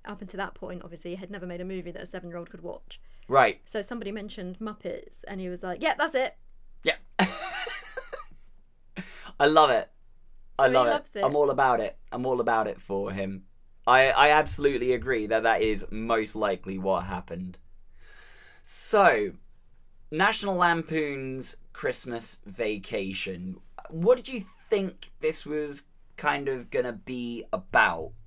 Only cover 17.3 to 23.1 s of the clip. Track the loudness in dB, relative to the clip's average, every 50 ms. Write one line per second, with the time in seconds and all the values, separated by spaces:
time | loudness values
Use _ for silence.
17.3 | -10 -10 -10 -12 -12 -16 -20 -20 -20 -20 -20 -20 -20 -20 -20 -20 -20 -20 -20 -20
18.3 | -20 -20 -20 -20 -20 -20 -16 -10 -8 -4 -2 2 6 8 8 8 6 6 0 -2
19.3 | -6 -10 -20 -20 -20 -20 -20 -20 -20 -20 -20 -20 -20 -20 -16 -8 0 2 2 2
20.3 | 2 0 -4 -2 0 2 2 2 2 0 -2 -4 -2 -2 -2 -2 -4 -8 -8 -8
21.3 | -8 -8 -8 -10 -10 -12 -16 -18 -16 -6 -4 -4 -4 -4 -6 -8 -8 -6 -6 -8
22.3 | -10 -10 -14 -18 -8 -4 -4 -2 -2 -4 -6 -6 -6 -4 -4 -4